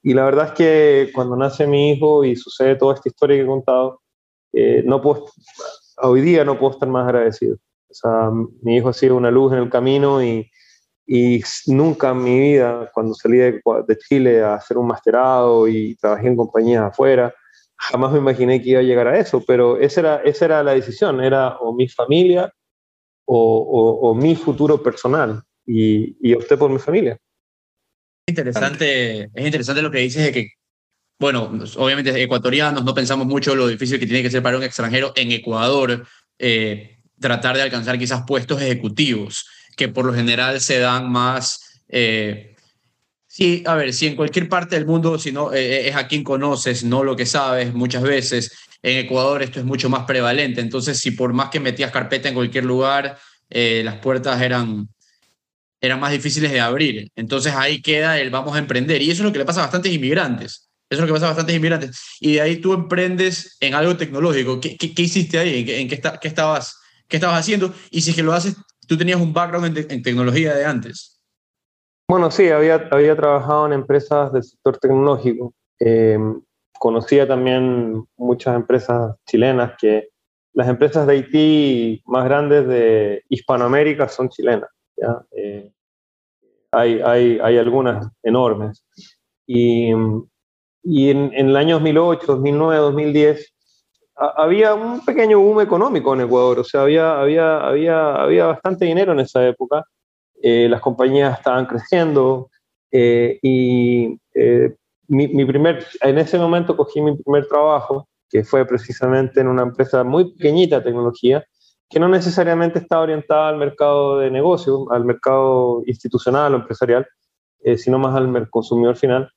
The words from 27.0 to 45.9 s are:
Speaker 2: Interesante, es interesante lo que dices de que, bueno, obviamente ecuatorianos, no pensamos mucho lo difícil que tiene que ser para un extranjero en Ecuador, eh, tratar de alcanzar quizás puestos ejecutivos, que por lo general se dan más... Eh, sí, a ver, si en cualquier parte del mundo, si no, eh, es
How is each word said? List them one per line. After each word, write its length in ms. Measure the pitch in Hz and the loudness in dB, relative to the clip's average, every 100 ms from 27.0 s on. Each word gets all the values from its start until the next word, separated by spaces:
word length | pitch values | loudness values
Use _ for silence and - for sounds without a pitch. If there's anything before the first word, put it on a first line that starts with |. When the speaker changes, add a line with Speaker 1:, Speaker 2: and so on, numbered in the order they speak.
| 147 113 _ _ _ _ _ _ _ _ _ _ - | -2 -6 _ _ _ _ _ _ _ _ _ _ -8
Speaker 2:
Interesante, 1040 | 165 127 120 135 156 151 131 120 107 104 | -4 -4 -4 -4 -2 -2 0 -2 -6 -12
es 100 | 107 | -8
interesante 380 | 147 147 120 143 | -4 -4 -4 -4
lo 80 | 151 | -2
que 80 | 131 | -2
dices 260 | 127 135 | -4 -2
de 80 | 151 | -2
que, 160 | 131 104 _ _ _ _ _ _ _ | -2 -8 _ _ _ _ _ _ _
bueno, 340 | 143 123 110 110 - - | -2 -2 -4 -8 -10 -4
obviamente 460 | 131 139 135 127 | -2 0 -2 -2
ecuatorianos, 640 | 123 123 127 135 147 143 | -2 -2 0 0 -2 -2
no 100 | 127 | -2
pensamos 320 | 131 123 135 131 | -2 -2 -4 -2
mucho 280 | 139 139 | -2 -2
lo 120 | 135 123 | 0 -2
difícil 320 | 110 127 131 | -2 -4 -4
que 80 | 113 | -2
tiene 160 | 123 | -2
que 80 | 123 | -2
ser 120 | 127 | -2
para 140 | 123 127 | -2 -4
un 60 | |
extranjero 500 | 131 - 117 127 135 135 | -6 -6 -4 -4 -4 -4
en 160 | 120 | -4
Ecuador, 760 | 117 117 113 120 139 131 120 120 _ _ _ | -6 -4 -2 0 0 0 -4 -8 _ _ _
eh, 600 | 127 113 110 104 - _ _ _ | -2 -2 -2 -8 -14 _ _ _
tratar 360 | 127 117 127 131 | -4 -2 -2 -2
de 60 | |
alcanzar 360 | 135 123 113 127 | -4 -4 -6 -6
quizás 240 | 123 127 123 | -4 -6 -4
puestos 360 | 135 123 143 | -6 -4 -4
ejecutivos, 840 | 135 123 110 104 147 110 104 - - - _ - | -4 -4 -6 -2 -2 -2 -6 -12 -16 -20 _ -8
que 120 | 131 | -6
por 160 | 127 | -2
lo 100 | 127 | -2
general 460 | 120 120 117 127 135 | -2 -2 0 -2 -2
se 180 | 127 131 | -2 0
dan 320 | 123 127 127 | 0 -2 -2
más... 720 | 123 127 127 123 - - _ _ | -2 -2 -4 -6 -10 -16 _ _
Eh, 680 | 127 117 110 107 104 - _ _ _ _ _ _ _ _ | -2 -2 -2 -4 -8 -16 _ _ _ _ _ _ _ _
sí, 360 | - 185 170 170 | -2 0 0 -2
a 80 | |
ver, 180 | 160 135 | -2 -2
si 140 | 123 156 | -4 -4
en 100 | 147 | -2
cualquier 320 | 151 180 170 | -4 -4 -2
parte 280 | 185 170 170 | -4 -2 -4
del 100 | 151 | -2
mundo, 320 | 165 165 156 | 0 0 -4
si 140 | 151 | -6
no, 200 | 135 147 | -6 -4
eh, 360 | 135 127 135 | -4 -2 -2
es 80 | 127 | -2